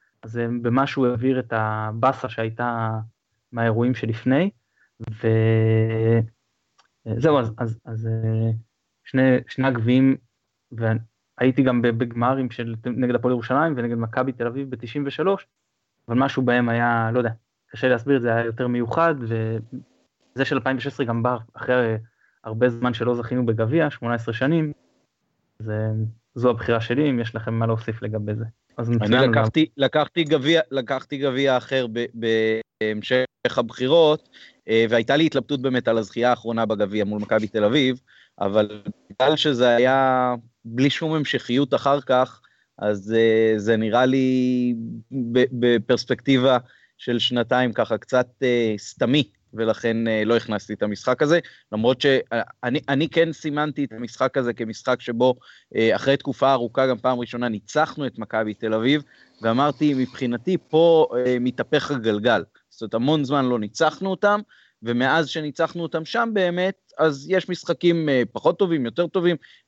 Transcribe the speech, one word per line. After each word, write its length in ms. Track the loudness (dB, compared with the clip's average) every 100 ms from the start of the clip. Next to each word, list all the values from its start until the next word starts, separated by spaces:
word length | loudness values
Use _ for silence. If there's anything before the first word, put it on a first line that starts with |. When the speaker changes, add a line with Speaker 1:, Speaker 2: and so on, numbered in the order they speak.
| _ _
Speaker 1:
אז 100 | -10
זה 160 | -6 -4 -4
במשהו 440 | 0 0 0 0 0
העביר 340 | 0 0 -2
את 140 | -2 -2
הבאסה 760 | -2 -2 -6 0 0 0 -4
שהייתה 720 | -6 -6 -4 -4 -2 -4 -4 -8 _ _ _ _
מהאירועים 440 | -2 0 2 0 -2
שלפני, 540 | -4 -2 0 2 0 -4 _ _ _ -16 -12
ו-, 1120 | -4 0 2 4 4 4 2 2 0 2 2 2 _ _ _ _ _ _ _ -6 0
זהו, 220 | 2 2
אז, 140 | 0 -4
אז, 220 | -6 -6 -10
אז, 220 | -8 -4
אה, 440 | -2 0 0 0 -2 -8 _ _ _
שני, 340 | -4 2 4 4 0
שני 200 | -2 0
הגביעים, 500 | 0 2 4 4 2 _ _ _ _ _
והייתי 920 | -4 -2 -2 -6 _ _ -2 0 2
גם 180 | 2 2
ב-, 60 | 2
בגמרים 640 | 0 -2 -2 0 0 -4
של, 240 | -6 -8 -8 -6
נגד 300 | -2 0 0
הפועל 160 | 0
ירושלים 420 | -2 0 0 0 -2
ונגד 200 | -4 -4
מכבי 340 | -4 -4 -4
תל 160 | -4 -6
אביב 220 | -6 -8
בתשעים 340 | -10 -10 -8 -6
ושלוש, 400 | -4 -2 -2 -6 _ _ _ _ _ -4
אבל 100 | 0
משהו 260 | 0 0
בהם 260 | 2 2 2
היה, 400 | 2 2 2 0
לא 40 | 0
יודע, 140 | -2 -4 _ _ _
קשה 200 | -2 2
להסביר, 320 | 2 2 0
זה 160 | 2 0
היה 100 | 0
יותר 220 | -2 -2
מיוחד, 480 | -2 -2 0 0 0
וזה 1300 | -4 -4 -4 -6 -8 -14 -18 _ _ _ _ -4 -2
של 100 | 0
אלפיים 220 | -2 -2
ושש 100 | -4
עשרה 180 | -4 -2
גם 180 | 0
בא 140 | 0 -2 -6
אחרי 440 | -8 0 2 2 -2 -6 _ _ _
הרבה 260 | -10 0 0
זמן 240 | 2 -2
שלא 220 | 0 0 -2
זכינו 300 | -2 -2 0
בגביע, 440 | 0 0 0 0
שמונה 260 | -2 -4 -4
עשרה 180 | -4
שנים, 400 | -2 0 0 0 -6 _ _ _ _ _ _ _ -14
זה... 280 | -8 -4 -2 -2 -4 -8 _ -2
זו 140 | 0
הבחירה 320 | 0 0 0
שלי, 280 | 0 0 0
אם 100 | 0
יש 160 | -4 -6
לכם 180 | -4
מה 120 | -2 0
להוסיף 360 | -2 -4 -8
לגבי 340 | -6 -6 -4 -6
זה. 100 | -8 -14 _ -6
אז 120 | -2
Speaker 2:
אני 60 | 0
Speaker 1:
מצוין, 360 | 2 4 4
Speaker 2:
לקחתי, 340 | 2 2 2 0
Speaker 1:
גם 60 | 0
Speaker 2:
לקחתי 460 | 0 2 0 -2
גביע, 380 | 0 0 2 2 0
לקחתי 460 | -4 -4 -4 -6 -4
גביע 400 | -2 0 2 2
אחר 300 | 0 -2 -2
ב-, 120 | -4 -6
בהמשך 1120 | -4 0 2 2 0 -4 -6 -4 -4 -2 0 -2 _ -4 -2
הבחירות, 720 | -4 -2 2 4 4 2 _ -20 -20 _ 0
אה, 180 | 2 4
והייתה 260 | 2 2 2
לי 100 | 2
התלבטות 360 | 0 -2 -4
באמת 260 | -2 -2 0
על 100 | 0
הזכייה 320 | -2 0 0
האחרונה 360 | 0 -2 -2 -2
בגביע 400 | 0 -2 -2 -2
מול 160 | -4
מכבי 260 | -2 -2 0
תל 160 | 0
אביב, 360 | 2 2 0 -2 _ _ _ -8
אבל 400 | -2 0 0 -4 -14 -14 -10
בגלל 260 | -2 0 2
שזה 400 | 0 2 4 4
היה... 600 | 4 4 2 2 0 -4 -10 _ -8
בלי 240 | 0 0
שום 240 | 0 -2
המשכיות 600 | -2 -2 -4 -2 -2 0
אחר 280 | 0 2 0
כך, 400 | 2 0 0 -4 _ _ _ -6
אז, 360 | -4 -4 -2 2
אה, 360 | 4 4 2 2
זה 200 | 0 0
נראה 280 | 2 2 2
לי 720 | 2 2 2 0 0 0 -2 -6 -12 -10
ב-, 340 | -8 -2 2 2
בפרספקטיבה 1040 | 2 2 2 2 -2 -2 -4 0 2 4 2 0 _ _ -12
של 220 | -4 -2
שנתיים 540 | -2 -2 0 0 0
ככה 240 | 0 -2 -4
קצת, 300 | 0 0 0 -2
אה, 300 | 0 2 0 -2
סתמי, 460 | -8 -4 0 0 -2 _ _
ולכן, 540 | -4 -2 0 -2 -2 0
אה, 160 | 0 2
לא 120 | 0
הכנסתי 360 | 0 -6 -6
את 100 | -4
המשחק 380 | -4 -2 -2 0
הזה, 180 | 2 0 -2 -14 _
למרות 300 | -2 0 2
שאני, 800 | 2 2 0 -4 -6 -8 -4 -4 -2
אני 200 | -2 0
כן 240 | 0 0
סימנתי 520 | -2 -6 -4 -4 -4 -6
את 60 |
המשחק 460 | -8 -10 -2 -2 0
הזה 160 | -4
כמשחק 480 | -4 -8 -6 -4 -2
שבו, 340 | -2 0 2 0 -6 -20 _ 0
אה, 200 | 2 2
אחרי 220 | 2 0
תקופה 340 | -2 0 2
ארוכה, 360 | 2 0 0 0
גם 100 | 0
פעם 220 | -2 -2
ראשונה 300 | -4 -4 -4
ניצחנו 580 | -4 -4 -2 -2 -2 -8
את 120 | -8
מכבי 340 | -6 -4 -4
תל 200 | -4 -2
אביב, 300 | 0 2 0 -2 _ _ _
ואמרתי, 520 | -2 2 0 0 0
"מבחינתי 640 | 0 -2 -4 -4 -4 -2 -4 0
פה, 380 | 4 6 6 4 2
אה, 220 | 0 0
מתהפך 520 | -2 -4 0 0 0
הגלגל." 520 | -2 0 0 2 0 -2 _ _
זאת 120 | -14
אומרת, 120 | -6
המון 300 | -2 0 0
זמן 220 | 0 0 0
לא 140 | 0
ניצחנו 500 | -4 -2 0 0 -4
אותם, 300 | 0 2 0 -2 _ _ _
ומאז 440 | -4 0 2 2 0
שניצחנו 560 | -4 -6 -2 -2 -2
אותם 220 | -6 -6 -4
שם 240 | -4 -2
באמת, 420 | 0 0 0 -2 -4 _ 0
אז 300 | 0 0 -2
יש 200 | -2 0
משחקים, 600 | -4 -4 0 2 2 2
אה, 140 | 2 0
פחות 280 | 0 0 2
טובים, 260 | 0 0 -2
יותר 220 | -2 -2
טובים, 280 | 0 0 0 -6 _